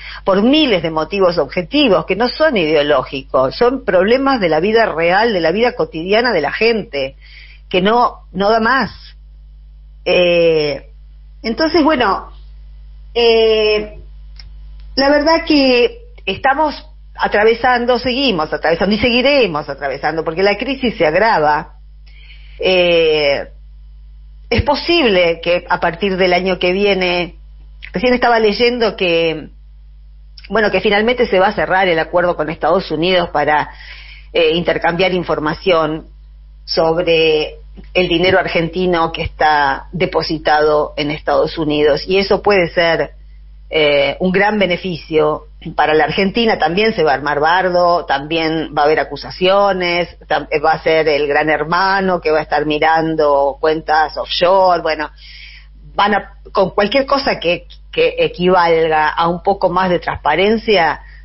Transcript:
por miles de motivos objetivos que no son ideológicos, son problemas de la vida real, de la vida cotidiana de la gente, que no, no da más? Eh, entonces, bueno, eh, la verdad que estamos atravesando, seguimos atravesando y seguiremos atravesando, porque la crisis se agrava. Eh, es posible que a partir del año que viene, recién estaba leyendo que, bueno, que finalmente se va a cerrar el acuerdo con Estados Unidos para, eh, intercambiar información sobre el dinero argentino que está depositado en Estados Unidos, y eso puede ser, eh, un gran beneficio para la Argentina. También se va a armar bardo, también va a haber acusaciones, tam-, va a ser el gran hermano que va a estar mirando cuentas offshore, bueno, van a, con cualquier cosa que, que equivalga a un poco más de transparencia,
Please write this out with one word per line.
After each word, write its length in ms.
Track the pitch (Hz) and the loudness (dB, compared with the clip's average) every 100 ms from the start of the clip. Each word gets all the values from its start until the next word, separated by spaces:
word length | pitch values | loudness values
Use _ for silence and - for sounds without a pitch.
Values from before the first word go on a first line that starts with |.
| - - | -18 -6
por 180 | - 190 | -2 2
miles 400 | 233 302 285 180 | 4 2 2 0
de 60 | 165 | -2
motivos 460 | 160 156 202 180 170 | -4 -4 0 2 2
objetivos 680 | 139 180 170 294 269 165 - | -2 -4 -2 0 2 2 0
que 100 | 196 | -2
no 120 | 247 | -2
son 280 | - 311 220 | 0 0 2
ideológicos, 1000 | 151 156 147 139 127 139 - 139 131 - | 2 2 2 0 0 -10 -4 0 0 0
son 280 | 240 262 | 0 0
problemas 560 | 202 185 196 254 277 262 | 0 2 2 2 2 0
de 100 | 175 | 0
la 100 | 156 | 0
vida 260 | 196 226 208 | 2 2 0
real, 480 | 151 170 190 233 | 0 0 2 2
de 80 | 190 | 0
la 100 | 160 | 0
vida 220 | 202 240 | 0 -2
cotidiana 580 | - 160 160 180 208 247 | -2 -6 -6 0 0 2
de 100 | 180 | 0
la 100 | 143 | -2
gente, 640 | - 226 220 - 139 135 - - - - - - | -2 0 0 -4 -6 -8 -10 -20 -20 -20 -20 -4
que 120 | 185 | 0
no, 380 | 196 240 233 - - | 2 2 0 -4 -12
no 180 | 190 202 | -2 0
da 100 | 226 | 2
más? 320 | 220 262 202 - - - - - - - - - - - - | 2 0 -2 -8 -20 -20 -20 -20 -20 -20 -20 -20 -20 -10 -2
Eh, 840 | 180 175 170 170 160 151 135 - - - - - - | 2 2 4 2 2 0 -6 -12 -20 -20 -20 -20 -10
entonces, 420 | 220 226 320 339 | -8 -2 0 2
bueno, 480 | 294 294 208 180 - - - - - - - - - | 2 2 0 -2 -6 -18 -20 -20 -20 -20 -20 -20 -8
eh, 840 | 240 233 226 226 220 214 214 214 - - - - - - - - - - - | 0 2 4 2 2 0 -2 -4 -14 -20 -20 -20 -20 -20 -20 -20 -18 -8 -2
la 140 | 277 | 2
verdad 340 | 294 302 320 330 | 2 2 0 2
que 580 | 302 262 247 233 - - - - | 2 4 4 2 -2 -18 -12 -10
estamos 640 | 190 269 277 302 - - - - - | -2 -2 0 -2 -4 -16 -20 -20 -6
atravesando, 840 | 202 208 214 226 254 247 240 247 | -2 2 2 2 0 0 0 0
seguimos 520 | 254 240 277 175 156 | -2 -2 0 -2 -4
atravesando 420 | 151 151 165 196 208 | -2 -2 0 0 0
y 40 | |
seguiremos 680 | 247 240 262 285 202 151 143 | 0 2 2 2 2 -2 -8
atravesando, 560 | 139 143 127 156 160 | -8 -8 -4 -4 -4
porque 180 | 160 160 | -4 0
la 160 | 202 202 | 0 0
crisis 380 | 254 269 233 - | -4 -4 -4 0
se 80 | 156 | 0
agrava. 680 | 170 226 180 151 151 - - - - - - - - - - | 2 2 2 2 0 -4 -16 -20 -20 -20 -20 -20 -20 -20 -4
Eh, 880 | 185 185 175 170 160 151 143 131 76 - - - - - - - - - - | 0 2 4 4 2 2 0 -2 -6 -16 -20 -20 -20 -20 -20 -20 -20 -20 -4
es 120 | 226 | -2
posible 800 | - 269 - 339 247 185 170 165 | 0 -2 0 2 4 4 2 0
que 240 | 170 175 - | 0 -2 -2
a 120 | 175 | -2
partir 360 | 175 165 202 180 | -2 -2 -4 0
del 160 | 175 | 2
año 280 | 180 190 180 | 2 0 0
que 140 | 180 | 0
viene, 600 | 185 202 190 180 175 165 - - - - - - | 2 0 0 -2 -2 -4 -10 -20 -20 -20 -20 -12
recién 220 | 190 247 | -4 0
estaba 260 | 247 247 226 | 2 2 2
leyendo 560 | 214 202 240 240 220 214 | 2 2 0 0 -2 -2
que, 540 | 185 165 165 156 - - - - - - - - - - - | 0 0 0 -4 -10 -20 -20 -20 -20 -20 -20 -20 -20 -20 -4
bueno, 200 | 208 208 | -2 0
que 100 | 190 | 0
finalmente 460 | 220 208 220 247 226 | 0 2 0 0 0
se 140 | 185 | 2
va 80 | 196 | 2
a 60 | |
cerrar 340 | 202 156 185 190 | 0 -2 0 2
el 100 | 165 | 0
acuerdo 380 | 156 175 175 160 | 0 0 0 -2
con 140 | 156 | -6
Estados 420 | 165 151 185 180 | -2 0 0 -2
Unidos 380 | 156 175 185 170 | -2 0 0 0
para, 420 | 147 147 147 123 - - - - - - | 0 2 0 -2 -10 -20 -20 -20 -20 -6
eh, 200 | 170 160 | 0 2
intercambiar 600 | 170 165 160 165 170 185 | 2 0 0 -2 0 0
información 960 | 180 165 151 151 160 190 165 156 156 - - - - - - - | 0 -2 -4 -4 -2 0 0 0 -4 -10 -20 -20 -20 -20 -20 -6
sobre 880 | 180 165 165 170 165 160 151 147 - - - - 180 | 0 0 0 0 2 2 0 -2 -10 -20 -20 -4 -2
el 120 | 175 | 0
dinero 300 | 165 185 180 | 2 2 2
argentino 760 | 165 175 165 185 180 170 165 | 0 -2 -2 -2 -2 0 -2
que 120 | 165 | -4
está 640 | 160 - 156 147 139 135 - | -10 -2 0 2 0 -2 -8
depositado 1040 | 170 185 160 160 156 160 151 151 151 - - | -4 -2 -2 -4 -4 0 2 2 2 -2 -4
en 120 | 147 | -6
Estados 480 | 156 - 139 156 170 | -6 -2 0 0 -4
Unidos, 460 | 151 151 147 151 - | -4 0 2 0 0
y 120 | 190 | -2
eso 240 | 196 190 | 0 0
puede 260 | 208 196 165 | 2 2 0
ser, 440 | 180 170 160 139 - - - - - - 156 | 0 0 0 -4 -10 -20 -20 -20 -20 -6 0
eh, 420 | 147 143 139 - | 2 2 0 -2
un 120 | 185 | -2
gran 280 | 185 208 214 | 0 0 0
beneficio 880 | 180 175 185 156 - 156 151 151 - - 160 - | 0 -2 -6 -10 -2 0 0 -2 -8 -16 -8 -2
para 200 | 151 156 | 2 2
la 80 | |
Argentina. 560 | 147 202 196 233 226 190 | 0 0 -2 0 0 0
También 340 | 156 175 220 | 0 0 0
se 100 | 180 | 0
va 80 | 156 | 0
a 40 | 131 | 0
armar 240 | 143 143 | -2 0
bardo, 640 | 156 180 185 175 175 175 - | 2 2 0 2 2 0 -2
también 640 | 143 151 165 160 160 147 151 | -4 -2 -4 -2 -4 -4 0
va 60 | |
a 20 | 147 | 2
haber 140 | 151 | 2
acusaciones, 1160 | 139 143 147 - 185 196 202 185 175 175 170 - - | -2 -8 -14 -2 0 2 2 0 -2 -2 -4 -10 -6
tam-, 200 | 151 147 151 | -4 -2 -2
va 100 | 156 | 0
a 100 | 165 | 0
ser 240 | 165 160 156 | 0 2 2
el 180 | 143 147 | 0 0
gran 240 | 147 156 | 0 0
hermano 720 | 147 151 175 190 196 190 175 | -2 -2 0 0 0 0 -2
que 80 | 156 | 0
va 100 | 156 | -2
a 40 | |
estar 240 | 156 151 151 | 0 -2 -2
mirando 920 | 151 156 160 160 156 147 143 139 131 | 0 2 2 0 0 2 2 0 0
cuentas 560 | 156 160 160 156 151 135 | -2 -2 0 0 0 -4
offshore, 680 | - - 175 190 185 170 | -8 -2 2 4 4 2
bueno, 260 | 160 151 151 - - - - - - - - - | -2 -4 -6 -12 -20 -20 -20 -20 -20 -20 -8 -2
van 180 | 202 | 0
a, 200 | 202 - - - | 0 -4 -16 -6
con 180 | - 185 | -2 0
cualquier 360 | - 208 269 269 | 0 0 0 0
cosa 320 | 277 269 196 | 0 0 -2
que, 260 | 165 170 - - - | -2 -4 -6 -20 -8
que 220 | 160 165 - | 0 0 2
equivalga 880 | 156 175 180 180 170 165 160 156 156 | -2 0 2 4 4 2 2 2 0
a 180 | - 170 | 0 -2
un 140 | 175 | 0
poco 300 | 202 196 185 | -2 0 0
más 180 | 175 185 | 0 0
de 80 | 170 | -2
transparencia, 1040 | - 143 143 156 202 220 226 190 156 143 - - | -4 -4 -2 0 2 0 0 2 2 -2 -12 -20